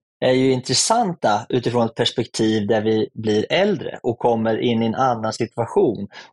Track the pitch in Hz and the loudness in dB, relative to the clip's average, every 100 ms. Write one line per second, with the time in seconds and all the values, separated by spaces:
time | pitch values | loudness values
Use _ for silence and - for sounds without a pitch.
0 | _ _ 127 131 131 131 131 185 - 226 | _ _ 2 4 4 2 0 -2 2 2
1 | 208 170 113 104 117 123 120 120 113 - | 0 0 0 0 0 -2 0 0 0 0
2 | 113 - 110 - 110 110 101 110 110 110 | -2 -2 -4 0 0 2 0 0 2 0
3 | 104 - 110 107 - 165 202 160 - - | -2 -4 -2 0 2 2 2 0 -6 -6
4 | 123 113 123 113 110 110 127 113 113 104 | -4 0 0 2 0 0 0 0 0 0
5 | 131 110 110 - 117 - 113 202 160 101 | 0 0 -4 -4 -6 -4 -4 0 0 -2
6 | 98 - - | -8 -14 -16